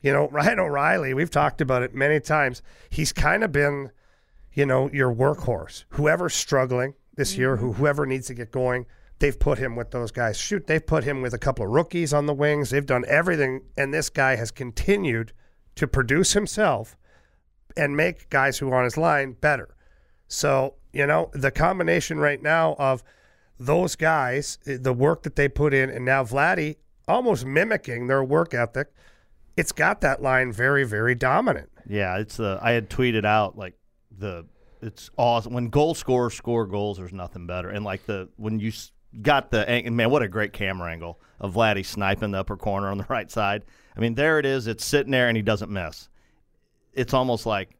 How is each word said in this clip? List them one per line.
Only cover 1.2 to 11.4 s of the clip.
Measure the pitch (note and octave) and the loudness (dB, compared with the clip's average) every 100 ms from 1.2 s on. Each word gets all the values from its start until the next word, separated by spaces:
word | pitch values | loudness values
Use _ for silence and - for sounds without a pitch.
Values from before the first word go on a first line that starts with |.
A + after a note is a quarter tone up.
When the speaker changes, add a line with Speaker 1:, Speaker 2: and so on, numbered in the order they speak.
| E3 | 0
Speaker 1:
talked | - D3 - | 2 2 0
about | C#3 B2+ | 0 0
it | B2 - | 0 0
many | C#3 D3+ | 2 2
times. | - D3+ C#3 B2 - - - | 2 0 0 -4 -16 -20 -8
He's | - C3+ | -4 -2
kinda | - D3+ F#3 A3 | 2 2 4 2
been, | D3 C#3+ C#3+ C#3 _ _ _ _ _ - | 2 2 0 -8 _ _ _ _ _ -12
you | - C#3+ | -2 2
know, | C3 C3+ | 2 2
your | C#3 C3 | 2 0
workhorse. | A2+ C3+ D3 - A2+ D#2+ - - | 4 2 2 -2 -4 -6 -16 -10
Whoever's | - D3 E3 F3 - | 0 2 2 0 -4
struggling | - C#3 C3 B2 B2+ - _ - | 0 2 2 0 -2 -6 _ -4
this | C3+ A2+ | -4 0
year, | B2+ B2+ | 0 2
who, | B2 | -2
Speaker 2:
Mm-hmm. | A2 | 0
Speaker 1:
whoever | D3 C#3+ C#3 | 2 2 0
needs | C3+ A#2+ | -2 -6
to | A#2+ | -12
get | A2+ | -8
going, | B2+ B2+ B2 A#2+ - - - | -2 0 -2 -4 -18 -20 0
they've | C#3+ C3+ | 0 2
put | - C#3+ | 2 2
him | C3 A#2 | -2 -4
with | A#2+ | -6
those | B2+ A2+ | -6 -6
guys. | - A#2 G#2+ | -2 -2 -2
Shoot, | - G3+ - | -4 -4 0
they've | D#3+ - | -2 2
put | D#3 | 0
him | B2+ C#3 | 0 -4
with | B2+ | -4
a | |
couple | A#2 | -2